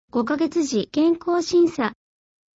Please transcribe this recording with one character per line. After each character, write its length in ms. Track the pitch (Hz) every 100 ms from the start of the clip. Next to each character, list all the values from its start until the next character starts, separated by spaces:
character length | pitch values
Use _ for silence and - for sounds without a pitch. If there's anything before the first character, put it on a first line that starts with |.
| _
五 120 | 240
ヶ 140 | 226 294
月 260 | 320 349
時、 240 | 285 220 -
健 300 | - 320 339
康 260 | - 349 330
診 220 | 349 339
査。 240 | - 220 - _ _ _ _ _